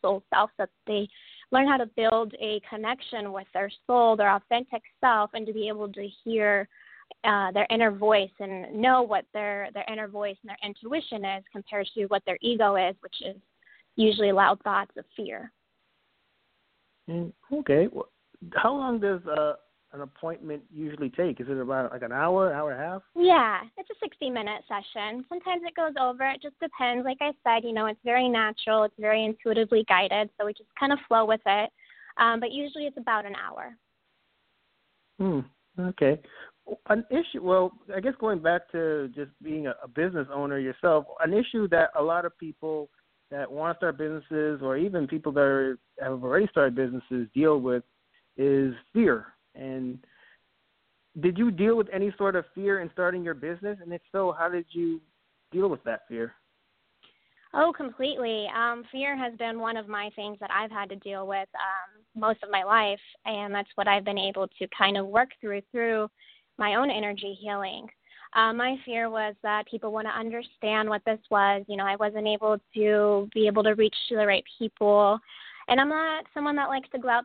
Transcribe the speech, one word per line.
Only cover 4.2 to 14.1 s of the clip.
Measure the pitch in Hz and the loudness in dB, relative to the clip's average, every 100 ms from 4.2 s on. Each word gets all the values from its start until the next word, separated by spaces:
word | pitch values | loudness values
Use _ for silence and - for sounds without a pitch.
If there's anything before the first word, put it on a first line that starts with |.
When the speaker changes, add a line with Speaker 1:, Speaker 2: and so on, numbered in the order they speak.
| 202 | 6
Speaker 1:
authentic | 196 - 240 254 226 - - | 4 2 -2 -2 -10 -10 0
self, | 254 220 208 | 4 4 2
and | 226 220 | -4 -6
to | |
be | 220 214 | -4 -4
able | 214 208 | -4 -8
to | 196 202 - | -10 -12 -10
hear, | 233 226 208 202 208 _ - - - - 214 | -4 2 4 2 0 _ -20 -20 -20 -4 2
uh, | 202 190 | 2 2
their | 196 - | 0 2
inner | 226 226 | 4 2
voice | 196 214 214 190 - | 2 4 4 2 -6
and | 196 190 180 | -8 -8 -8
know | 214 254 254 | 0 4 6
what | 233 202 - | 4 0 -2
their, | 214 208 202 196 | -6 -4 -4 -6
their | 208 - | -8 -8
inner | 220 214 | -8 -8
voice | 208 208 196 | -6 -8 -8
and | 220 | -14
their | - | -12
intuition | 208 202 220 311 - 220 | -12 -10 -6 -6 -6 -8
is | 196 196 - | -6 -8 -10
compared | 208 - 208 190 | -16 -8 -6 -6
to | - 202 | -4 -2
what | 196 - | -2 -2
their | 180 | -2
ego | 233 226 208 196 | 0 2 4 4
is, | 180 190 | 2 -2
which | 190 - | -12 -12
is | 185 196 _ _ _ _ _ - | -12 -12 _ _ _ _ _ 4
usually | 220 | 4